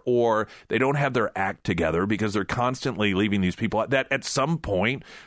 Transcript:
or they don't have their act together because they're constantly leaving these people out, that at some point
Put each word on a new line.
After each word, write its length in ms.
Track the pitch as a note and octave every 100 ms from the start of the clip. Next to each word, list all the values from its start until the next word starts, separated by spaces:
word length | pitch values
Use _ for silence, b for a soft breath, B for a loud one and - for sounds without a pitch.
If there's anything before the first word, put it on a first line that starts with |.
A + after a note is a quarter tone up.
| -
or 420 | A#2+ A#2 A2 G#2 B -
they 100 | A#2
don't 160 | C3 C#3+
have 180 | C#3+
their 180 | B2 G#2 -
act 260 | G2 -
together 440 | - F2 E2 D#2+ G2
because 260 | G#2+ G#2+
they're 100 | G2+
constantly 720 | F#2+ - B2 B2+ C#3 G2+ G#2
leaving 280 | F#2+ G#2 G2+
these 140 | F#2 -
people 240 | A2 G#2
out, 120 | A2+
that 160 | C3+ C3+
at 120 | C3+
some 340 | - - C3+ E3
point 460 | - F#2+ G#2+ C3+ B B